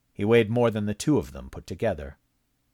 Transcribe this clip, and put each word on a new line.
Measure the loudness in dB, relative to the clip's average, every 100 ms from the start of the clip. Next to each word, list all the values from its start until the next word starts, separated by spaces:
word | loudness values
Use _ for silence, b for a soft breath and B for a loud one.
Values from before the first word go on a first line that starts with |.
| _
He | -4
weighed | 4 4 4
more | 2 0
than | 0
the | -4
two | -2 0 0
of | 0
them | -12 -14
put | -16
together. | -12 -4 -2 -2 -10 -16 _ _ _ _ _